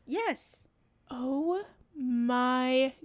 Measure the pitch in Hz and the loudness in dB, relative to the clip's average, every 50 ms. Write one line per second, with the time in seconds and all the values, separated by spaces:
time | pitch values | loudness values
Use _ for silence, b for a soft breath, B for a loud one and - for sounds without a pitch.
0 | _ - 277 415 466 415 254 - - - - - _ _ _ _ _ _ _ _ | _ -4 -2 0 0 0 -2 -4 -8 -14 -16 -18 _ _ _ _ _ _ _ _
1 | _ - 262 247 247 262 269 277 320 339 359 392 415 - - _ - _ - 302 | _ -10 -8 -4 -4 -2 0 0 0 0 0 -2 -4 -8 -14 _ -20 _ -10 -6
2 | 254 247 240 233 240 240 247 247 247 254 254 254 254 254 254 254 262 269 262 - | -4 -2 0 0 2 2 2 2 2 2 2 2 2 2 2 2 2 2 -2 -8